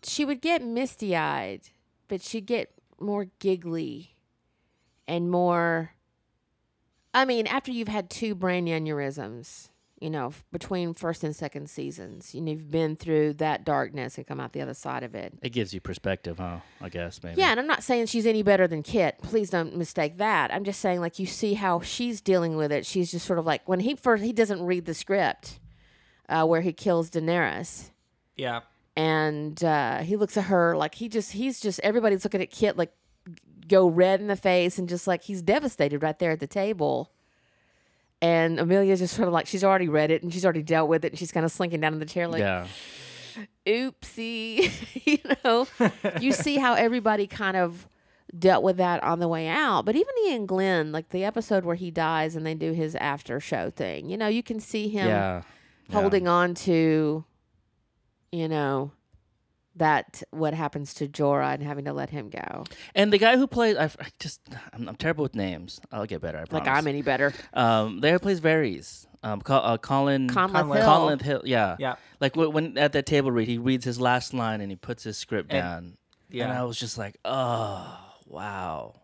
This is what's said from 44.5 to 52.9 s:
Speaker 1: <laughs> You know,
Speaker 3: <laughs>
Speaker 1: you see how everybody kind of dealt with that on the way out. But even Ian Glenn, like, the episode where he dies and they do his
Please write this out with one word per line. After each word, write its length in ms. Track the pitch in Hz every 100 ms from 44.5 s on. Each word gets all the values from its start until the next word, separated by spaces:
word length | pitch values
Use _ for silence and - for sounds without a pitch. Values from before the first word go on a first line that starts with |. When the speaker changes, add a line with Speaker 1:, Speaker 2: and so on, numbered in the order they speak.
| 226 359 - 233
Speaker 1:
<laughs> 120 | 262 -
You 120 | 294 277 277
know, 240 | 254 233 262 - 220
Speaker 3:
<laughs> 280 | - 208 175
Speaker 1:
you 100 | 247
see 240 | 254 302 277
how 180 | 262 233
everybody 520 | 226 247 226 214 202
kind 300 | - 202 190
of 300 | 175 175 - _ _ _ _ 175
dealt 260 | 185 160
with 140 | 156 180
that 260 | 180 175
on 160 | - 170
the 80 | 170
way 200 | 165 160
out. 340 | 170 294 185 185
But 100 | 240
even 160 | 453 523 415
Ian 180 | 254 196
Glenn, 460 | 185 190 180 156
like, 180 | 156 160
the 160 | 185 196
episode 400 | 226 220 196 175
where 100 | 170
he 160 | 180
dies 440 | 170 160 160 160 160
and 100 | 160
they 100 | 160
do 160 | 160
his 240 | 165 156